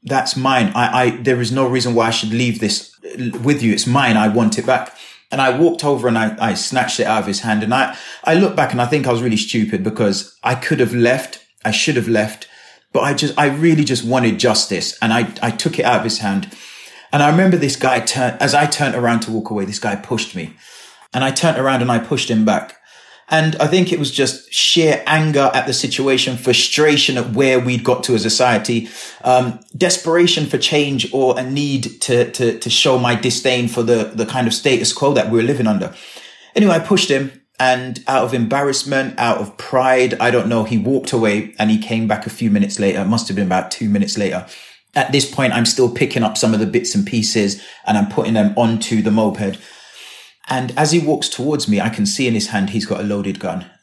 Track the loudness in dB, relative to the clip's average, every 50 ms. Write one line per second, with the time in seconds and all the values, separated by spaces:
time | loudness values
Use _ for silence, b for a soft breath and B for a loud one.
0 | _ -2 -2 -2 -2 -2 -4 -2 0 2 2 2 2 0 0 0 -2 0 2 2
1 | 0 0 0 0 -2 0 0 0 0 -2 0 0 0 0 0 0 0 0 0 2
2 | 0 0 0 -2 -4 -2 -2 0 0 0 0 -2 -2 -2 -2 -4 -6 -12 _ _
3 | _ -16 -12 -8 -8 -6 -6 -2 0 0 0 2 2 2 2 2 0 0 2 2
4 | 2 4 4 4 2 2 2 4 2 2 0 0 0 0 0 0 0 -6 B B
5 | B B B B B B -4 0 0 0 2 4 2 2 2 0 0 0 0 2
6 | 2 2 2 2 0 0 -2 -2 -2 -2 -2 -2 -4 -2 -2 -2 -2 -2 -2 -2
7 | 0 0 0 0 0 -2 -4 -4 -2 -2 -2 0 0 0 0 0 0 -2 B B
8 | B B B B B 2 4 4 4 2 2 0 -2 0 0 -2 0 0 0 0
9 | 0 0 0 0 0 0 0 0 -2 -2 0 -2 0 0 -2 -2 -2 -4 -2 0
10 | 0 0 0 -2 -6 -12 _ _ -4 -2 -2 -2 -2 -4 0 0 0 0 2 2
11 | 2 2 2 0 -2 -8 -12 -18 _ _ _ _ _ -2 -2 0 0 0 0 0
12 | 0 0 0 0 0 -2 -4 -12 -18 B B B B B B B B B _ -2
13 | 0 0 -2 0 -2 -2 0 2 0 2 2 2 4 4 4 4 2 0 0 -2
14 | -2 0 0 2 2 2 0 2 0 2 2 2 0 -2 -4 -6 -6 -8 -6 -4
15 | -2 0 0 0 -2 -4 -6 -6 -4 -4 -4 -2 -4 -4 -2 0 0 2 2 2
16 | 0 -2 -4 -4 -4 -2 -2 -2 -4 -6 B B B B B B B B B B
17 | B B 0 2 4 4 4 4 4 4 4 4 2 0 -2 0 0 0 0 0
18 | -2 -2 -2 -2 -2 -2 -2 -2 -2 2 2 2 2 2 0 -2 -2 -2 -2 0
19 | 0 2 0 0 -2 -2 -6 -6 -4 -4 -4 -4 -4 -4 -6 -6 -4 -4 -6 -6
20 | -6 -6 -4 -4 -4 -6 -8 -10 -10 -10 -14 B B B B B B B B B
21 | B B -4 -2 -2 0 0 2 2 2 2 2 0 0 2 2 2 2 0 0
22 | 0 -2 -2 -2 -2 0 2 2 4 4 2 0 -2 -6 -18 _ B B B B
23 | B B B B B B 0 2 2 2 0 0 0 2 4 2 2 2 0 -2
24 | -2 -4 0 0 0 0 -2 -8 -14 -8 -4 -2 0 2 4 4 4 4 2 0
25 | 0 0 0 2 2 2 2 2 2 2 2 0 -2 -2 -4 -4 -4 -4 -2 -2
26 | 0 2 2 2 0 -2 -4 -2 0 2 2 2 2 0 2 2 4 4 4 4
27 | 2 0 0 -2 -4 -4 0 2 2 4 4 2 2 0 -2 -2 0 0 0 0
28 | 0 0 0 2 2 0 0 2 2 2 2 2 0 0 -2 -2 -4 B B B
29 | B B B B B 2 4 4 2 0 -4 -8 -14 _ -4 -2 0 0 0 0
30 | 0 0 4 4 4 4 2 0 -2 -2 -2 -2 -2 0 2 0 0 0 -2 -4
31 | -4 -2 0 0 2 2 2 0 -2 -4 -2 -2 -2 0 -2 -2 -4 -6 -8 -8
32 | -2 0 2 2 2 0 0 0 0 0 0 -2 -4 -2 0 2 4 4 2 2
33 | 2 0 0 0 0 -2 -2 0 0 0 0 0 -2 -2 -2 -2 2 2 2 2
34 | 2 -2 -4 -6 -6 -4 -2 -2 0 0 -2 0 2 2 2 2 2 0 -2 0
35 | 0 2 2 2 0 2 2 2 2 2 0 0 2 2 2 0 -2 -6 B B
36 | B B B B B B B B B B B 4 4 4 4 2 2 2 2 2
37 | 2 2 0 0 0 -4 -10 -14 _ _ _ _ 2 2 2 2 -2 -8 -10 -8
38 | -4 -2 0 0 0 0 0 -2 0 0 0 0 0 0 0 -2 -2 -2 -2 -2
39 | -2 -2 -4 -2 -2 0 0 -2 -4 -10 -12 -16 -12 -2 0 2 2 4 4 4
40 | 2 2 0 0 0 2 2 2 2 2 0 0 0 0 0 0 0 2 0 0
41 | -2 -2 -2 0 2 2 0 0 -4 -6 -6 -2 0 2 2 2 0 -2 -4 -2
42 | 0 -2 -2 -4 -4 -10 -8 -2 0 2 2 2 2 0 0 0 0 0 0 0
43 | 0 0 0 0 -2 -4 -2 -2 0 0 0 -2 -2 -4 -8 -4 -2 0 2 0
44 | 0 -2 -2 -2 -2 -2 -4 -4 -8 B B B B B B B B B _ -2
45 | -2 0 0 0 0 0 -2 -2 0 0 2 0 0 0 2 2 2 2 2 0
46 | -2 -2 0 0 0 0 0 0 0 2 2 2 0 0 0 -2 -2 0 -2 -2
47 | -2 0 -2 -2 -2 0 0 0 0 0 -2 B B B B B B -2 0 0
48 | 0 0 0 -4 -2 0 2 2 2 2 2 2 2 2 2 0 -2 -2 -2 0
49 | 0 2 2 2 2 0 0 -2 -4 -4 -6 -8 B B B B B B B B
50 | B B B B B B B B B -6 -4 -4 -4 -4 -2 -2 0 2 2 2
51 | 2 2 -2 -2 -2 -6 -6 -4 -2 -2 -2 -2 0 0 0 0 0 -2 -2 -2
52 | -2 -2 0 0 0 0 0 0 -2 -2 -2 -2 -2 -2 -2 -4 -4 -4 -6 -4
53 | -4 -4 -4 -4 -4 -6 -6 -6 -6 -8 -8 -8 -10 -12 _ _